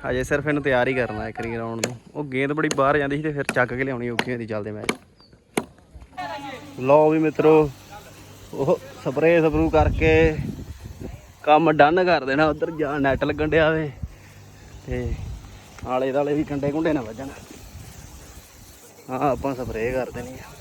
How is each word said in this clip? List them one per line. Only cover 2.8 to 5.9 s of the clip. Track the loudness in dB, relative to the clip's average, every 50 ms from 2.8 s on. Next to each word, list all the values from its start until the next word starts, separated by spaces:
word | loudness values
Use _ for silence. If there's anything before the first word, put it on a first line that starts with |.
| 4 4 4
ਜਾਂਦੀ | 2 2 0 -2
ਸੀ | -2 -4
ਤੇ | -4
ਫਿਰ | -4 -4 -6
ਚੱਕ | -2 0 0 0 0 -2
ਕੇ | -4 -4
ਲਿਆਉਣੀ | -4 -4 -4 -4 -4
ਔਖੀ | -6 -6 -6 -6
ਹੁੰਦੀ | -6 -6 -6
ਚੱਲਦੇ | -6 -6 -6 -6 -8
ਮੈਚ। | -10 -6 -6 -6 -8 -8 -16 _ _ _ -20 _ -20 _ _ _ _ -6 -6 -6 -18 -20 _ _